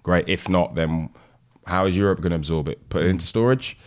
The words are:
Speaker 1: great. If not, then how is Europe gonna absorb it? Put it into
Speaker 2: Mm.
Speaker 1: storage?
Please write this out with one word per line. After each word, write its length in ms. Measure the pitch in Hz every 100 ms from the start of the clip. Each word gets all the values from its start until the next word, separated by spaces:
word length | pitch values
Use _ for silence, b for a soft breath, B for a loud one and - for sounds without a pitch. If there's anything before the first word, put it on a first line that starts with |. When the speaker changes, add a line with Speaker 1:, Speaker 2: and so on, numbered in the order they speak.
Speaker 1:
great. 240 | - 87 -
If 200 | 92 -
not, 280 | 92 85 -
then 320 | 80 80 78 - b b _ _ -
how 180 | 92 95
is 100 | 90
Europe 240 | 98 90
gonna 140 | 87 82
absorb 320 | 73 80 69
it? 200 | - -
Put 140 | 90
it 60 | 87
into 160 | 92
Speaker 2:
Mm. 40 | 82
Speaker 1:
storage? 500 | 113 120 131 - -